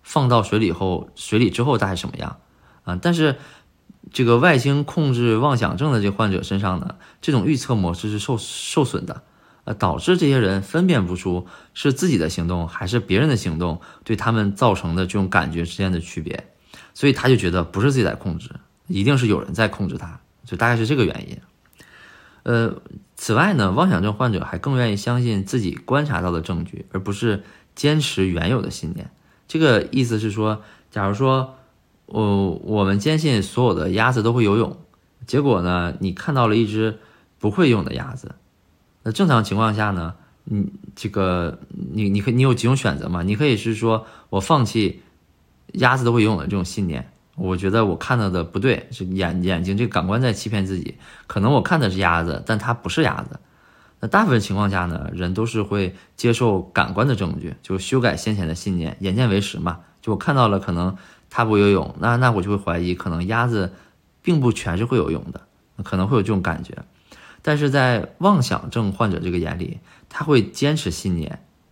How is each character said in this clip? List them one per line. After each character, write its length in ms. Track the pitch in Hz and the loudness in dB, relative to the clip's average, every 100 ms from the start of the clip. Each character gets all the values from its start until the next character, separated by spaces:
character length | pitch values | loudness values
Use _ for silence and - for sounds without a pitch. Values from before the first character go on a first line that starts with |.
放 240 | - 156 127 | -4 0 4
到 160 | 120 | 4
水 160 | 101 107 | 2 2
里 140 | 101 | 2
后， 360 | 90 95 87 - - | 0 -2 -2 -6 -14
水 240 | - 110 | -2 2
里 100 | 110 | 2
之 140 | 98 | 2
后 140 | 120 113 | 0 0
大 100 | 95 | 0
概 80 | 90 | -4
什 140 | - | -6
么 80 | - | -8
样。 180 | - - _ _ _ _ | -10 -12 _ _ _ _
啊， 160 | - 90 | -8 -2
但 120 | 170 | 0
是 240 | 170 151 131 - - _ _ _ - - | 2 2 0 -8 -20 _ _ _ -20 -8
这 140 | - 120 | 0 4
个 140 | 120 | 6
外 180 | 120 131 | 6 4
星 260 | 139 143 | 4 0
控 300 | 139 - 143 | 0 0 2
制 240 | 120 120 110 | 2 2 2
妄 180 | 143 120 | 2 2
想 220 | 110 90 | 0 0
症 160 | 151 | 0
的 80 | 117 | 2
这 80 | 101 | 0
患 240 | 98 107 | 0 0
者 100 | 95 | 0
身 160 | - 98 | -2 -2
上 220 | 101 92 | -2 -2
呢， 140 | 92 - - - | -6 -10 -20 -8
这 100 | - | -2
种 140 | 131 98 | 0 2
预 100 | 135 | 0
测 200 | - 113 | 0 0
模 180 | 85 | 0
式 160 | 85 107 | -2 -4
是 100 | 104 | -4
受， 180 | - 117 | -4 -4
受 460 | - - - 165 | -6 -10 -4 0
损 220 | 131 - - | 0 -2 -8
的。 180 | - - _ _ _ - | -12 -16 _ _ _ -10
呃， 80 | |
导 240 | - 90 - | -2 -2 0
致 180 | - 180 | 2 4
这 120 | 143 | 4
些 120 | 131 | 4
人 220 | 98 98 | 2 0
分 260 | 98 160 185 | -2 0 2
辨 180 | 131 87 | 2 0
不 80 | |
出 320 | 90 92 90 - - - | -2 -2 -4 -6 -16 -20
是 180 | - 143 | -2 0
自 160 | 131 185 | 2 2
己 100 | 110 | 2
的 120 | 80 | 0
行 180 | - 85 | -2 -2
动 220 | 87 82 | -2 -4
还 180 | - 95 | -6 -4
是 140 | 120 | -2
别 180 | - 98 | 0 2
人 80 | 156 | 2
的 80 | 113 | 0
行 240 | 92 78 | -2 -2
动 220 | 87 85 - - - | -2 -4 -10 -12 -6
对 100 | 110 | -2
他 160 | 117 | 0
们 240 | 113 101 98 | 0 0 2
造 180 | 123 | 2
成 220 | 95 87 87 | 2 -2 -2
的 100 | 90 | -2
这 60 | |
种 160 | 104 92 | -2 0
感 240 | 95 78 | 0 0
觉 140 | 82 85 | -4 -6
之 100 | - | -4
间 160 | 95 | -2
的 80 | 87 | -2
区 220 | 78 85 | -6 -10
别， 260 | 78 - - _ _ - - | -8 -10 -14 _ _ -20 -20
所 160 | - 139 | 0 2
以 20 | |
他 160 | 131 127 | 4 4
就 80 | 117 | 4
觉 160 | 92 | 2
得 140 | 87 82 | 0 -2
不 160 | 98 | 0
是 100 | 131 | 0
自 60 | 135 | 2
己 80 | 90 | 0
在 100 | - | -2
控 220 | 95 82 | -6 -6
制， 120 | - - _ _ - | -10 -18 _ _ -6
一 160 | 95 | 0
定 140 | 110 135 | 2 4
是 100 | 117 | 4
有 140 | 95 | 0
人 120 | - | -2
在 140 | 85 110 | 0 0
控 220 | - 90 | 0 -6
制 80 | 87 | -6
他， 240 | 85 - _ _ - | -10 -16 _ _ -10
就 100 | 113 | -2
大 140 | 117 | 2
概 80 | 117 | 2
是 100 | 110 | 2
这 80 | 143 | 2
个 80 | |
原 220 | 95 - - | 0 -2 -12
因。 80 | - - _ _ _ - - - - - _ | -16 -18 _ _ _ -20 -20 -20 -20 -20 _
呃， 320 | - 117 113 - - - - - | -2 0 0 -4 -14 -20 -20 -10
此 160 | - | -2
外 200 | 113 190 160 | 2 2 4
呢， 180 | 98 | 2
妄 160 | 104 190 | 4 2
想 120 | 85 | 2
症 120 | 104 | 0
患 180 | 104 123 | 0 0
者 100 | 92 - | -2 -4
还 120 | 90 | -6
更 200 | 139 127 | -2 0
愿 160 | 117 | 0
意 20 | 101 | 0
相 260 | 120 123 | 0 0
信 220 | 120 101 | 2 0
自 160 | 95 127 | 0 -2
己 160 | 95 - | -2 -4
观 300 | - 139 147 | -2 0 0
察 160 | 87 | -2
到 100 | 90 | -2
的 80 | 85 | -2
证 240 | 80 85 | -2 -4
据， 220 | 82 - - | -6 -10 -8
而 60 | 95 | -8
不 100 | 98 | -4
是 320 | 101 117 98 - - _ - | -2 0 -2 -6 -20 _ -2
坚 240 | 147 156 | 2 2
持 260 | 135 - 95 | 0 0 0
原 240 | 85 82 | 0 0
有 120 | 123 | 0
的 100 | - | -2
信 220 | - 78 - | -8 -8 -10
念。 160 | - _ _ _ - | -12 _ _ _ -6
这 100 | 160 | 2
个 260 | 156 107 - | 6 4 4
意 140 | 131 120 | 0 0
思 120 | 107 | 0
是 140 | 110 | -2
说， 320 | 104 107 107 - - _ | 0 -2 -2 -8 -20 _
假 180 | 107 98 | -4 -2
如 40 | |
说， 420 | 104 131 131 127 - _ _ _ _ - | 2 2 2 -2 -10 _ _ _ _ -8
呃， 160 | 110 104 101 95 - | -2 2 2 0 -2
我 220 | - 107 98 | -2 0 2
们 120 | 101 | 2
坚 200 | 147 156 | 2 2
信 240 | 156 110 | 2 0
所 220 | 98 - 123 | 0 2 2
有 80 | |
的 160 | 90 82 | 2 0
鸭 240 | 95 120 | 2 2
子 100 | 123 | 2
都 80 | 110 | 2
会 140 | 123 104 | 4 4
游 100 | 107 | 4
泳， 220 | - - - _ _ - - | 0 -4 -20 _ _ -20 -4
结 160 | 135 | 0
果 200 | 139 98 | 2 2
呢， 320 | 90 90 87 95 | 2 0 -2 -4
你 140 | 98 | -4
看 200 | 92 - | -4 -2
到 140 | 135 113 | 0 2
了 80 | 107 | 2
一 100 | 107 | 0
只 340 | 107 110 110 - _ _ _ | 0 -2 -4 -14 _ _ _
不 140 | 107 | -2
会 180 | 104 151 | 2 4
游 60 | 110 | 2
泳 80 | |
的 100 | 73 | 0
鸭 220 | 64 - 127 | -6 -8 -12
子。 200 | - - _ _ _ _ _ _ | -14 -20 _ _ _ _ _ _
那 100 | 113 | -4
正 120 | 113 185 | 2 4
常 160 | 120 | 4
情 140 | 101 101 | 2 0
况 180 | 110 | 0
下 180 | 107 107 | 0 -2
呢， 240 | 90 82 - _ _ | -2 -6 -10 _ _
你 260 | - 104 - - - | -4 -2 -2 -6 -20
这 140 | - 104 | -10 -6
个， 520 | 101 95 90 85 - - | -2 0 0 -2 -6 -14
你， 400 | - - 107 101 | -12 -8 -2 0
你 100 | 101 | 0
可 100 | 110 | 2
以， 40 | |
你 80 | 120 | 2
有 120 | 131 | 4
几 140 | 120 117 | 4 2
种 80 | 135 | 2
选 220 | 104 71 | 0 -2
择 100 | - | -4
嘛？ 160 | 87 | -2
你 140 | 92 104 | 0 2
可 80 | 147 | 2
以 100 | 107 | 2
是 180 | 117 | 0
说 320 | 107 113 110 - - - | 0 2 0 -2 -20 -6
我 120 | 95 | -4
放 240 | - 156 110 | 2 2 2
弃 360 | 117 95 - - _ _ _ _ _ - - | 0 0 -4 -18 _ _ _ _ _ -10 2
鸭 200 | 123 135 | 2 4
子 80 | |
都 80 | 120 | 2
会 100 | 120 | 4
游 80 | 107 | 4
泳 60 | 95 | 2
的 60 | |
这 60 | 69 | -2
种 160 | 98 87 | -4 -4
信 220 | - 90 | -4 -4
念， 220 | 67 - _ _ - | -4 -10 _ _ -6
我 200 | 92 90 | -4 -2
觉 140 | 95 | 0
得 160 | 113 104 | 2 2
我 100 | - | 0
看 240 | - 123 | -2 0
到 100 | 98 | 0
的 140 | 90 | -2
不 160 | 82 95 | -4 -2
对， 260 | 127 107 - | 0 0 -4
是 140 | - 92 | -10 -6
眼-， 360 | 95 85 90 | -2 -2 0
眼 200 | 90 87 | 0 0
睛 140 | 92 101 | -2 0
这 100 | 120 | 0
个 20 | |
感 160 | 92 92 | -2 -2
官 160 | 110 | 0
在 120 | 127 | 0
欺 160 | 98 107 | -2 -4
骗 160 | 104 95 | -4 -2
自 120 | 90 | -4
己， 180 | - - - - - | -8 -12 -20 -20 -8
可 140 | 101 | 0
能 140 | 110 | 2
我 80 | 135 | 2
看 180 | - 165 | 2 0
的 100 | 107 | 0
是 100 | 92 | 2
鸭 220 | 87 85 | 2 2
子， 220 | 85 - - | 0 -4 -2
但 140 | 110 | -4
它 140 | - | -2
不 160 | 120 - | -4 -4
是 120 | - | 0
鸭 220 | 147 - | 0 -2
子。 160 | - - _ _ _ _ _ - | -10 -14 _ _ _ _ _ -10
那 80 | - | 0
大 160 | 196 214 | 2 4
部 60 | |
分 100 | 117 | 2
情 160 | - 98 | 2 0
况 120 | 101 | 0
下 160 | 95 87 | 0 -2
呢， 220 | 85 - | -4 -6
人 200 | 87 90 | -6 -4
都 120 | 92 117 | -2 -2
是 180 | 110 | -2
会 320 | 98 101 90 - - - | -2 -2 -2 -6 -20 -2
接 160 | 120 | 0
受 280 | 117 120 95 | 2 2 2
感 320 | 92 - 69 | -2 -2 -2
官 140 | 95 117 | 0 0
的 80 | 104 | 0
证 240 | 87 - | -2 -4
据， 160 | 82 - | -8 -12
就 160 | - 92 | -6 -6
修 220 | - 131 | -2 0
改 160 | 104 80 | 0 0
先 180 | - 104 | -2 -2
前 100 | 80 | -2
的 80 | |
信 220 | 85 104 87 | -4 -4 -4
念， 220 | 80 - | -4 -6
眼 160 | 95 104 | -2 0
见 140 | 123 | 2
为 100 | 98 | 0
实 180 | 98 - | -2 -6
嘛。 220 | 87 85 - _ | -6 -8 -14 _
就 100 | - | -6
我 60 | 95 | -4
看 180 | 165 139 | 0 2
到 140 | 113 | 2
了 100 | 98 | 2
可 140 | - | -2
能 240 | 85 92 95 - - _ | -2 -2 -4 -14 -20 _
它 160 | - 110 | -2 2
不 120 | 104 | 4
游 120 | 101 | 6
泳， 260 | 95 69 - | 4 0 -2
那， 180 | 110 120 | 0 2
那 140 | 127 | 2
我 100 | 104 | 2
就 80 | 95 | 0
会 80 | 101 | -2
怀 200 | 87 85 | -2 -2
疑 160 | 90 | -2
可 160 | 87 92 | -4 -4
能 160 | 82 92 | -4 -2
鸭 200 | 113 120 | 0 0
子 240 | 110 92 - - _ _ _ | 0 -2 -6 -20 _ _ _
并 200 | - 160 | 0 2
不 100 | 120 | 2
全 260 | - - 87 | 0 -2 -2
是 60 | |
会 140 | 117 123 | 0 0
游 120 | 76 | 0
泳 140 | 82 - | -4 -6
的， 100 | - _ _ _ - | -14 _ _ _ -14
可 120 | 101 92 | -4 -2
能 100 | 98 | 0
会 80 | 120 | 0
有 40 | |
这 60 | 98 | 0
种 140 | 98 | 0
感 200 | 87 80 | -2 -6
觉。 140 | - - - _ _ - - - | -8 -14 -18 _ _ -20 -20 -8
但 140 | - 147 | -2 0
是 120 | 147 | 2
在 440 | 139 127 117 - - | 4 4 2 -2 0
妄 240 | 190 185 | 2 4
想 280 | 123 - - | 2 -2 -4
症 200 | 117 101 | -2 -2
患 180 | 92 110 | 0 0
者 100 | 82 | 0
这 120 | 87 | -2
个 60 | 87 | -2
眼 200 | 82 82 | -2 -4
里， 200 | 87 - - - - | -8 -10 -16 -20 -14
他 160 | - 156 | -6 2
会 180 | 139 | 2
坚 320 | - - 143 156 | 2 0 0 0
持 160 | - | -4
信 240 | - 98 85 | -4 -4 -2
念， 300 | 76 - _ _ _ | -4 -10 _ _ _